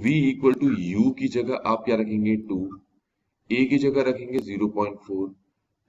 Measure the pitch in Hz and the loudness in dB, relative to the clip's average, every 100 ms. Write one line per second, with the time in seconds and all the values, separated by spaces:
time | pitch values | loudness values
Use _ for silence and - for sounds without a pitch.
0 | 107 156 135 131 135 127 139 107 87 98 | 2 2 2 2 2 4 2 0 0 2
1 | 123 131 131 120 120 127 - 110 - 110 | 2 2 -2 -2 -2 -2 -2 -2 0 0
2 | 107 107 107 110 107 95 95 - _ _ | 0 0 0 0 -2 -4 -6 -10 _ _
3 | _ _ _ _ - 117 131 139 139 135 | _ _ _ _ -4 0 2 2 2 2
4 | 131 123 123 127 104 101 104 104 104 101 | 0 -2 -4 -6 -4 -2 -2 -2 -4 -6
5 | - 95 95 - _ _ _ _ | -8 -6 -6 -8 _ _ _ _